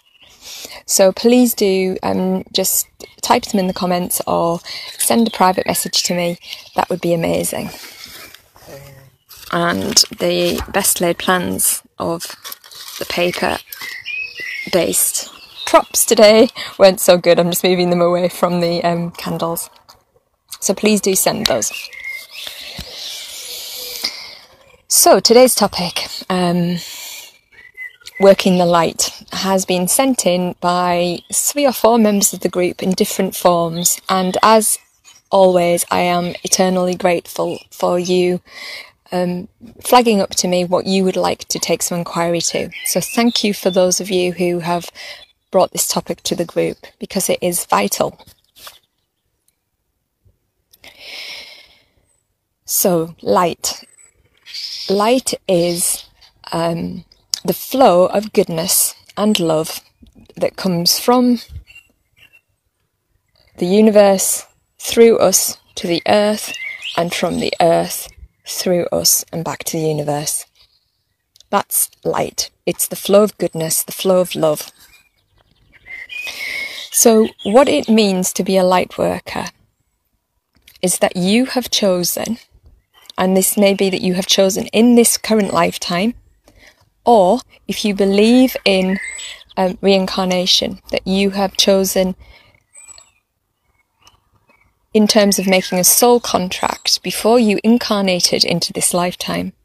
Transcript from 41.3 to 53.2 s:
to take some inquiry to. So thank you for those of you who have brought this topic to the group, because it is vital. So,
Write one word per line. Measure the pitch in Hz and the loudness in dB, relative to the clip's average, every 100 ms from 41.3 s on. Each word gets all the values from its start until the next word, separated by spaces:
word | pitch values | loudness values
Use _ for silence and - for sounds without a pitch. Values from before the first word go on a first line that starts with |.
| - - | -4 -6
to | - | -6
take | - 165 | -2 -2
some | - 175 | -2 -6
inquiry | 170 170 170 170 | -6 -4 -2 -2
to. | - - - - - | -2 -4 -6 -8 -6
So | 185 | -4
thank | - - 233 - | -4 0 0 0
you | 208 196 | -2 -2
for | 196 | -2
those | 185 180 180 | 2 2 0
of | 185 | -2
you | 185 180 | -2 -2
who | 175 175 175 | -2 -2 -2
have | 170 175 - - - - - _ _ | -4 -4 -6 -14 -18 -18 -20 _ _
brought | 190 - | 0 2
this | 170 - | 0 -4
topic | 180 - 175 | -4 -6 -8
to | - 175 | -6 -4
the | 170 | -4
group, | 175 165 - - _ | -2 -4 -4 -16 _
because | 208 202 - | -10 -4 -2
it | - | -2
is | 175 175 - | -2 -4 0
vital. | 185 202 - 143 - - _ _ _ - - _ _ _ _ _ _ _ _ _ _ _ _ _ _ _ _ _ _ _ _ - - - - - - - - - _ _ _ _ _ _ _ _ _ - | 0 0 -2 -4 -6 -20 _ _ _ -20 -20 _ _ _ _ _ _ _ _ _ _ _ _ _ _ _ _ _ _ _ _ -20 -20 -18 -16 -16 -16 -18 -20 -20 _ _ _ _ _ _ _ _ _ -6
So, | - 202 170 165 165 | -2 0 0 -2 -6